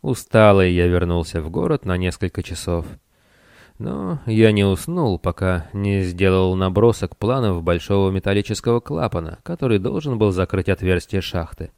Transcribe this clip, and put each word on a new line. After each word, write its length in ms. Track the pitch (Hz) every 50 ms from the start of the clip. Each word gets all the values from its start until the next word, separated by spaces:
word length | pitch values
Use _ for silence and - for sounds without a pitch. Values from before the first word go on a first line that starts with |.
Усталый 680 | - 151 123 - - _ - 113 107 104 101 98 92 90
я 160 | 90 87 87
вернулся 540 | 87 87 87 87 87 85 85 82 - - 85
в 80 | 76 80
город 340 | 85 - 175 175 156 135 -
на 140 | 101 90
несколько 440 | 90 90 90 - - - 87 _ -
часов. 440 | 87 - 92 - - - 87 85 82 80 - - _ _ _ _ _ _ _ _ _ _ _ - - _ _ _
Но 400 | - - - - 190 185 175 135 -
я 280 | 120 110 110 110 110 107
не 100 | 104 101
уснул, 560 | 98 95 92 - - 170 180 160 113 92 82
пока 480 | - 92 87 - 95 92 90 87 78 - -
не 300 | 101 101 101 98 98 95
сделал 520 | 90 87 90 98 95 92 92 92 92 92
набросок 640 | 92 95 95 92 101 113 120 110 - - - -
планов 460 | _ 101 107 127 135 120 104 90 87 80
большого 460 | 87 87 85 - - 101 98 98 95
металлического 680 | 95 95 - 98 98 101 101 - 107 - - 120 117 120
клапана, 600 | - - 147 160 143 107 - 87 82 80 85 - _
который 340 | - 175 - 139 127 110
должен 400 | 101 92 120 - - 151 147 127
был 140 | 110 107 104
закрыть 380 | 92 90 92 - - 98 90 -
отверстие 500 | 95 - - 92 90 87 - _ - 95
шахты. 520 | 90 - - 90 82 - - - 82 - _